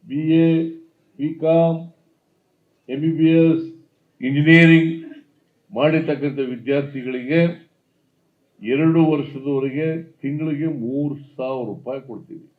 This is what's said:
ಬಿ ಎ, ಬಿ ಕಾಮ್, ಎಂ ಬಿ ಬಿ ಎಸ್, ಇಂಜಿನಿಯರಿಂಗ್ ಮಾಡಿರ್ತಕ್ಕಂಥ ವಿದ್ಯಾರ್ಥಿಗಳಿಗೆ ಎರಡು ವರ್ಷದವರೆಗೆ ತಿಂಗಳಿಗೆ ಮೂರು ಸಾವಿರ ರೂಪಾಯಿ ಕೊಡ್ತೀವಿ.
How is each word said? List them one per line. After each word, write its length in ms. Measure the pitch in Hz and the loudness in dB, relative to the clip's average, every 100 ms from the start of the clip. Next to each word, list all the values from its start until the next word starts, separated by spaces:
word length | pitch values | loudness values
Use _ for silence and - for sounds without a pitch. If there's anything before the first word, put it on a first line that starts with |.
| - | -8
ಬಿ 80 | |
ಎ, 540 | 139 156 165 165 165 165 - _ _ _ - | -6 2 4 4 2 -2 -10 _ _ _ -8
ಬಿ 180 | 151 | -8
ಕಾಮ್, 560 | 160 160 165 165 165 170 _ _ _ _ _ _ _ _ _ - | -4 0 2 2 -2 -10 _ _ _ _ _ _ _ _ _ -10
ಎಂ 100 | 135 | -4
ಬಿ 100 | 160 | -2
ಬಿ 180 | 156 160 | 2 4
ಎಸ್, 460 | 165 165 160 - - _ _ _ _ | 6 4 2 -4 -16 _ _ _ _
ಇಂಜಿನಿಯರಿಂಗ್ 840 | 127 143 151 165 165 165 165 - - - _ _ _ _ _ | -2 2 6 8 8 6 4 -4 -12 -20 _ _ _ _ _
ಮಾಡಿರ್ತಕ್ಕಂಥ 640 | 110 151 160 - 139 143 139 | -2 0 0 -2 -4 -4 -6
ವಿದ್ಯಾರ್ಥಿಗಳಿಗೆ 1300 | 127 123 113 139 143 139 127 127 127 160 170 170 _ _ _ _ _ _ _ _ _ _ | -8 -8 -4 -4 -4 -10 -8 -10 -2 0 0 -4 _ _ _ _ _ _ _ _ _ _
ಎರಡು 420 | 104 139 160 165 | -4 0 2 4
ವರ್ಷದವರೆಗೆ 960 | 160 147 135 135 139 135 135 139 160 165 | 2 0 -4 -10 -4 -4 -4 -4 -4 -6
ತಿಂಗಳಿಗೆ 640 | 165 _ 139 151 160 147 160 | -12 _ -8 -6 -6 -4 -6
ಮೂರು 480 | 139 113 139 143 | -6 -6 -4 -6
ಸಾವಿರ 500 | - - - 127 131 | -8 -16 -12 -8 -8
ರೂಪಾಯಿ 420 | 113 95 120 135 127 | -8 -10 -10 -12 -12
ಕೊಡ್ತೀವಿ. 440 | 104 - - - | -18 -18 -20 -20